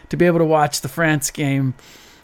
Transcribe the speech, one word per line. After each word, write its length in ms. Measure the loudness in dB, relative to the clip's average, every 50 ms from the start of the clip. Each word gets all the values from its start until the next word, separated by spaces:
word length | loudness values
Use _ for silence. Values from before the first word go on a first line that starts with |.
| -12 -6
to 80 | -2
be 80 | 2 2
able 140 | 2 4 2
to 60 | 2
watch 380 | 2 2 2 2 0 -2 -4
the 60 | -8 -8
France 440 | -4 -2 0 0 0 0 -2 -6
game 420 | -6 -4 -2 -2 0 0 0 -2 -4 -6 -12 -20 -20 -20 -20 -20 -20 -20